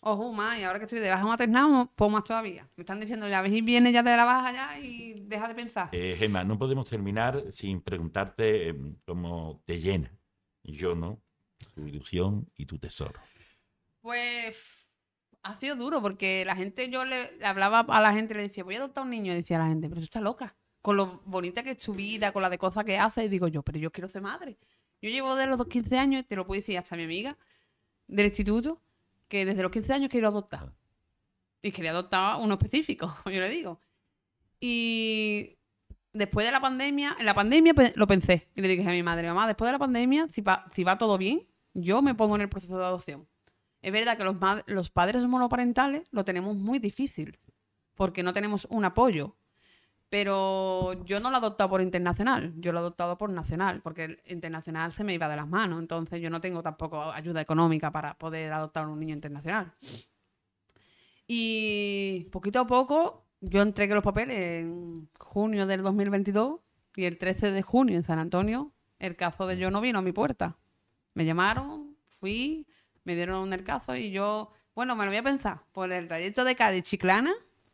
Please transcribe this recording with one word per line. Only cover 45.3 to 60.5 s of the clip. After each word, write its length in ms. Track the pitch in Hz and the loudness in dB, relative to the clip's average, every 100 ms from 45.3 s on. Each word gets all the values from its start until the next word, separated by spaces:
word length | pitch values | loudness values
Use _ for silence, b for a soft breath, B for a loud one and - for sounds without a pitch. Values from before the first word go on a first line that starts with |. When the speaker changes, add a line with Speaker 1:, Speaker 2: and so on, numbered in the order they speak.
| 254 247 247 247 233 277 285 - | 2 2 2 0 2 2 0 -4
Speaker 1:
lo 120 | 220 | -4
tenemos 300 | 196 180 196 208 | -2 -2 -2 -2
muy 220 | 202 269 | -2 0
difícil, 600 | 208 - 269 - 151 - _ _ _ _ _ | -2 -2 -6 -4 -10 -12 _ _ _ _ _
porque 280 | - 190 185 | -2 -2 0
no 100 | 180 | -2
tenemos 320 | 196 208 202 - | -2 -2 -4 -2
un 140 | 226 | 0
apoyo. 520 | 190 220 254 165 139 - _ b b b b b - | 0 4 4 4 -4 -10 _ b b b b b -4
Pero 920 | 202 202 196 190 190 190 185 185 185 | 0 2 2 2 0 0 0 -2 -4
yo 160 | 180 202 | -4 -2
no 100 | 247 | 2
lo 60 | 262 | 2
he 20 | |
adoptado 320 | 220 208 196 | 0 0 2
por 100 | 190 | 2
internacional, 720 | 185 175 175 175 226 269 165 165 | 2 2 0 2 2 2 0 -6
yo 160 | 175 | -2
lo 60 | 170 | -2
he 40 | |
adoptado 340 | 175 170 175 180 | -2 -4 -4 -2
por 140 | 208 | -4
nacional, 500 | 180 151 160 190 - | -6 -4 -2 -2 -2
porque 240 | 165 165 | -8 -10
el 180 | 160 - - | -10 -10 -12
internacional 640 | 175 165 160 165 160 165 | -12 -8 -10 -8 -6 -6
se 120 | - | -4
me 100 | 208 | -4
iba 140 | 170 156 | -2 -2
de 80 | 147 | -4
las 120 | 151 | -2
manos, 300 | 190 208 165 | 0 0 -2
entonces 420 | 165 165 165 170 | -4 -6 -4 -6
yo 80 | 165 | -4
no 100 | 165 | -4
tengo 220 | 185 175 | -4 -4
tampoco 360 | 160 151 160 156 156 | -6 -6 -8 -6 -8
ayuda 280 | 156 160 160 | -8 -6 -4
económica 500 | 147 160 165 160 151 | 0 4 4 4 -2
para 260 | 151 147 - | -4 -8 -10
poder 340 | 160 160 156 | -10 -6 -6
adoptar 340 | 156 156 160 151 | -6 -6 -6 -8
un 100 | 151 | -6
niño 160 | 156 | -8
internacional. 580 | 147 151 143 156 185 175 _ 123 110 B _ _ _ _ | -8 -10 -10 -4 -4 -6 _ -16 -16 B _ _ _ _